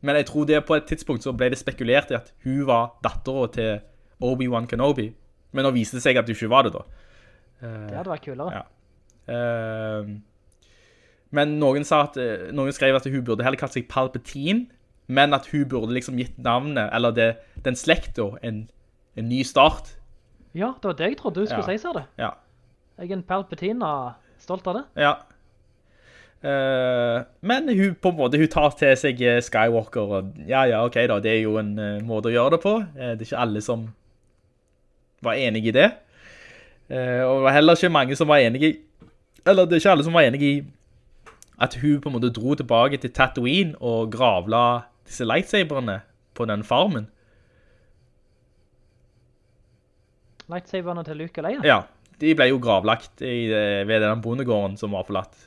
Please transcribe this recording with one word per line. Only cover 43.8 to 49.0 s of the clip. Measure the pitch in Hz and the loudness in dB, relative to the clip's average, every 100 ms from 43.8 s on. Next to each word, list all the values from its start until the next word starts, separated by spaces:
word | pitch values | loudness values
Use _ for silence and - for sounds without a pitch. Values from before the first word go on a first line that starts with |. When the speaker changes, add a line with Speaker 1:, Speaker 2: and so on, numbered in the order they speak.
Speaker 1:
og | 123 113 113 | -4 -2 -2
gravla | 113 127 95 98 113 120 120 - _ - | 2 2 2 0 2 2 0 -6 _ -18
disse | - | -6
lightsaberene | 120 135 190 208 170 139 120 98 - _ _ - | -2 0 0 0 0 -4 -4 -8 -10 _ _ -6
på | |
den | 113 104 | -4 -4
farmen. | 107 123 196 143 107 _ _ _ _ _ _ _ _ _ _ _ _ _ _ _ _ _ _ _ | 0 2 2 0 -6 _ _ _ _ _ _ _ _ _ _ _ _ _ _ _ _ _ _ _